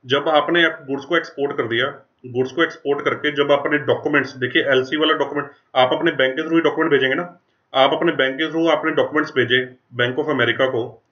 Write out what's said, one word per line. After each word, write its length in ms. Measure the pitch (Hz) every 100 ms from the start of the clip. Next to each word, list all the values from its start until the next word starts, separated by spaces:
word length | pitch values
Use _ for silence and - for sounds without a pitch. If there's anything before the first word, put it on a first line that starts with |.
| 127
जब 220 | 139 151
आपने 340 | 151 147 170
गुड्स 420 | 165 - 135 135
को 120 | - 170
export 400 | 160 - 139 139
कर 60 |
दिया, 240 | 117 117 135 143 _ _ 127
goods 260 | 120 131
को 100 | 165
export 420 | 160 - 139 143
करके 280 | 143 123 147
जब 200 | 143 143
आपने 260 | 143 151 147
documents, 580 | - 117 151 147 131 131
देखिए 260 | 123 131
एलसी 340 | 139 131 127 151
वाला 160 | 156
document 380 | 139 139 143 143 - _ 131
आप 160 | 131
अपने 180 | 135 165
बैंक 220 | 147 131
के 100 | 131
through 160 | 160 165
ही 40 |
डॉक्यूमेंट 280 | 160 156 160
भेजेंगे 240 | 139 131
ना, 260 | 135 175 - _ _ _
आप 180 | 131 135
अपने 200 | 160 170
बैंक 220 | 147 131
के 140 | 135 156
through 220 | 160 165
आपने 200 | 151 156
documents 400 | 147 127 151 151
भेजे 460 | 135 120 127 127 - _
Bank 220 | 123 123 127
of 140 | 147
America 360 | 139 120 123 131
को। 360 | 131 123 - _